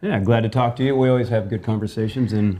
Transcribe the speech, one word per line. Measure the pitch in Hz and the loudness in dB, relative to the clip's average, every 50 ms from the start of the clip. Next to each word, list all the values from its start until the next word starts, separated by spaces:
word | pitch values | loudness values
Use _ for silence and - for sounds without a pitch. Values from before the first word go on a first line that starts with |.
Yeah, | 180 208 165 101 | -4 -2 -2 0
glad | 98 107 117 113 | 2 2 2 2
to | 110 110 | 2 0
talk | 110 127 123 120 120 | 0 0 0 0 0
to | 127 131 | 0 0
you. | 135 135 | 0 2
We | 131 131 127 | 2 4 4
always | 127 123 120 104 | 4 2 0 0
have | 117 110 98 | -2 -2 -2
good | 98 110 104 | -2 -6 -4
conversations, | - 113 110 104 107 101 - 113 110 107 - 131 127 101 107 | -2 -2 -2 -2 -2 -4 -4 -4 -4 -2 -2 -2 -2 0 0
and | 107 104 104 92 | 2 2 0 0